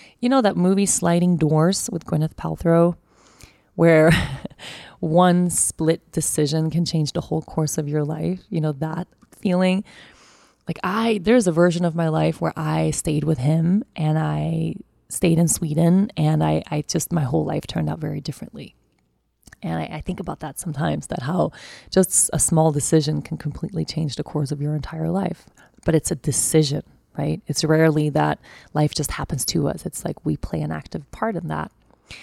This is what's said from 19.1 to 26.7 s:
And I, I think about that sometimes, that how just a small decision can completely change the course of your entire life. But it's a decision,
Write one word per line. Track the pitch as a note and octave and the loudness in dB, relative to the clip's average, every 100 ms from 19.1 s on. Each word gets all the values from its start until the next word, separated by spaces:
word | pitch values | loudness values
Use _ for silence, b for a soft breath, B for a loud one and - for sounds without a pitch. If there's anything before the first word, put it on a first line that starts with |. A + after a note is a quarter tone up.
| _ _ _ _ - | _ _ _ _ -12
And | F3+ E3 | -6 -6
I, | D#3 D#3 | -6 -8
I | |
think | E3 F3+ | -8 -8
about | D#3+ D3 | -8 -10
that | D3+ - | -10 -10
sometimes, | F3 D3 D#3+ - - | -8 -4 -2 -4 -6
that | - | -6
how | B2 F3+ D#3 - B B B | -4 -2 -2 -4 B B B
just | F#3 F#3 - - | 2 2 2 0
a | D#3 | 0
small | - D#3+ D#3+ | 2 4 4
decision | C#3+ - D#3+ D3 D3+ | 2 2 2 2 -2
can | - D#3 | -6 -8
completely | D3 - - E3 D#3 | -8 -6 -6 -6 -6
change | D#3+ D#3 - | -4 -4 -4
the | |
course | - D3+ C3+ | -6 -4 -2
of | D3 | -2
your | D3 D3+ | -2 -4
entire | - D#3+ D#3+ | -4 -6 -2
life. | F3+ F#3+ - _ _ b _ | -2 -4 -6 _ _ b _
But | - | 0
it's | D#3+ - | 2 2
a | E3 | -4
decision, | - - - D#3+ C#3+ | -2 -2 2 2 2